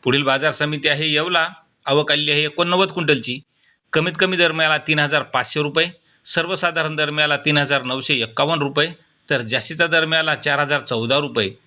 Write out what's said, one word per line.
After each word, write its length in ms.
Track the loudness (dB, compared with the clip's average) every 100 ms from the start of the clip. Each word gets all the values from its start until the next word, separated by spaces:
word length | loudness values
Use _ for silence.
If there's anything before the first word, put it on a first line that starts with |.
पुढील 200 | 2 0
बाजार 280 | 2 2 0
समिती 380 | 0 -2 -2 0
आहे 200 | 0 0
येवला, 400 | 0 0 0 0 -4 _ _ 0
आवक 260 | 0 2
आलेली 180 | 0 0
आहे 140 | 0
एकोणनव्वद 480 | 0 -2 0 2 0
क्विंटलची. 480 | -2 0 0 0 -8 -12 _ _ _ _
कमीत 200 | 0 0 0
कमी 180 | 0 2
दर 160 | 2
मिळाला 260 | 2 2 2
तीन 200 | 0 0
हजार 240 | 2 0
पाचशे 400 | 0 -4 -2 -2
रुपये, 280 | -2 0 -2 -4 _ _
सर्वसाधारण 720 | -2 0 0 0 -2 0 -2 -2
दर 140 | -2
मिळाला 260 | 0 0 2
तीन 220 | 2 2
हजार 260 | 2 0
नऊशे 300 | 0 -6 -2
एक्कावन्न 480 | -2 -2 0 0 0
रुपये, 500 | 0 0 -2 -2 _ _ -4
तर 100 | -4
जास्तीचा 460 | -2 -4 -4 -2 2
दर 180 | 2
मिळाला 300 | 2 0 0
चार 240 | 0 0 0
हजार 220 | 0 0
चौदा 380 | -2 -4 0 0
रुपये. 320 | 0 -2 -2 -4